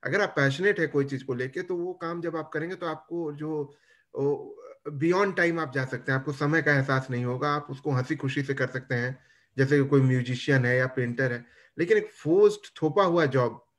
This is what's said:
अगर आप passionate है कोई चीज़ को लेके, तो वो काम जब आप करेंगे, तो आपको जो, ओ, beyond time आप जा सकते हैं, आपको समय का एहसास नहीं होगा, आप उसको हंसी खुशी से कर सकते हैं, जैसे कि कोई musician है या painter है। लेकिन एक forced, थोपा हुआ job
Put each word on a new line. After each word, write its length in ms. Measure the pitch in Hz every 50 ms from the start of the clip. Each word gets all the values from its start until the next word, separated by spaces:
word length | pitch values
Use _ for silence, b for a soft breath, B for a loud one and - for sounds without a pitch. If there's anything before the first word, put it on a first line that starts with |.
| -
अगर 160 | 127 143 202
आप 80 | 208 185
passionate 520 | - 151 139 139 135 143 185 202 202 196
है 60 | 160
कोई 180 | 143 139 147 139
चीज़ 200 | 139 139 127 135
को 100 | - 127
लेके, 280 | 120 127 131 135 170 180
तो 140 | 180 185
वो 160 | 175 175 180 180
काम 280 | 175 175 165 170 175
जब 160 | 165 170 160
आप 140 | 160 156 156 -
करेंगे, 200 | 156 151 170 185
तो 120 | 180 180
आपको 460 | 165 156 156 - _ 170 170 170 151 147
जो, 420 | 147 151 156 156 151 143 139 143 b b b b b b b _
ओ, 400 | - 139 143 147 - - - - - - - - _ _ -
beyond 460 | 151 139 143 165 175 185 202 196 185
time 240 | - 175 170 170 165
आप 140 | 160 139 123
जा 120 | 139 131
सकते 280 | 131 - - - - 135
हैं, 60 | 135
आपको 140 | 135 151 143
समय 300 | - 151 147 156 165 147
का 120 | 151 147
एहसास 340 | 139 131 135 135 131 131 -
नहीं 140 | 127 120 123
होगा, 240 | 120 123 127 143 147
आप 180 | 147 151 147 -
उसको 200 | 139 135 - 117
हंसी 260 | 113 123 131 - 160
खुशी 260 | 143 - 135 131 147 139
से 120 | 135 135
कर 120 | 135 135
सकते 280 | 123 - 127 - _ 127
हैं, 240 | 120 120 127 131 b b b b b b b b 131
जैसे 240 | 135 135 147 147 135
कि 60 | 135
कोई 120 | 143 139
musician 640 | 131 131 127 127 120 117 127 123 - - 143 131 123
है 120 | 123 123
या 100 | 127 127
painter 460 | 131 - 135 123 120 120 120 135 127 120
है। 120 | 120 120 b b b b b b -
लेकिन 180 | 170 175 220
एक 140 | 208 208 -
forced, 720 | - - - 147 165 196 208 208 202 - - - _ - -
थोपा 220 | 156 143 208 196
हुआ 220 | 180 170 175 160
job 380 | 139 127 135 123 117 113 - _ _ _